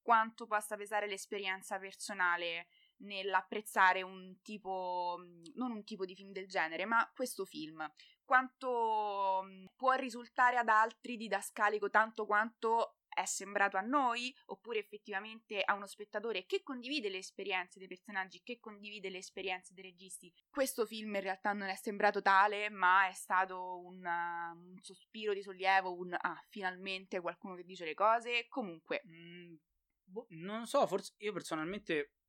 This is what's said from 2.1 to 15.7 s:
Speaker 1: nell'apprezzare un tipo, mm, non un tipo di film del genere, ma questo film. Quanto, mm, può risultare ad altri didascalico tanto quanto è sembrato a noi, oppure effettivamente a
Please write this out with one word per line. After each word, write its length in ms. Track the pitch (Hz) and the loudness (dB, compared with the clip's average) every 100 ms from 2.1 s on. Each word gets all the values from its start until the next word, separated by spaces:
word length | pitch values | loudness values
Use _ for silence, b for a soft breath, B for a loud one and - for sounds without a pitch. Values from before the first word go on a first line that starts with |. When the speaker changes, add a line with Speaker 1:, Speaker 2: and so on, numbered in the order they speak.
| 202 180 175 170 170 170 b b _ | 0 2 2 -2 -4 -10 b b _
Speaker 1:
nell'apprezzare 1000 | 196 202 196 190 185 208 214 - 190 185 | -12 -6 0 0 0 -8 -4 6 6 6
un 380 | 185 190 185 185 | 0 -10 -16 -18
tipo, 720 | - 214 190 190 180 180 175 175 | -12 -12 -6 -4 -4 -4 -4 -6
mm, 220 | 180 175 170 | -10 -18 -16
non 160 | - 254 | -6 -4
un 120 | 220 | -4
tipo 200 | 208 214 190 | -8 -8 -8
di 80 | |
film 180 | 190 196 | -8 -12
del 160 | 190 190 | -12 -4
genere, 380 | 185 160 160 190 | -2 0 -2 2
ma 240 | 233 - | 2 2
questo 300 | - 202 - | -2 -8 -4
film. 420 | 190 151 156 160 151 _ B B | -8 -6 -10 -8 -10 _ B B
Quanto, 1160 | _ 254 254 _ 262 240 226 214 208 202 196 190 | _ 4 4 _ -2 2 2 2 0 0 2 0
mm, 220 | 190 190 185 _ | -2 -14 -20 _
può 160 | 254 | 4
risultare 640 | 262 269 226 233 - 247 247 | 4 2 -6 -10 4 6 6
ad 120 | 226 | 6
altri 480 | 214 226 - - 240 | 6 6 2 -8 -6
didascalico 760 | 220 196 - - 214 214 202 | -2 -2 -2 2 2 2 4
tanto 340 | - 220 226 214 | 4 4 0 0
quanto 680 | 208 226 _ 226 233 214 _ _ | 2 2 _ 0 2 2 _ _
è 120 | - | -4
sembrato 520 | 190 - 190 202 196 196 | -2 -4 -4 2 2 2
a 40 | |
noi, 520 | 208 285 254 233 247 - b | 0 2 2 0 -4 -8 b
oppure 320 | 202 - 226 | -14 -4 -4
effettivamente 840 | 202 208 - 196 214 220 _ 208 | -4 -12 -8 -6 -6 -14 _ -2
a 120 | - | 0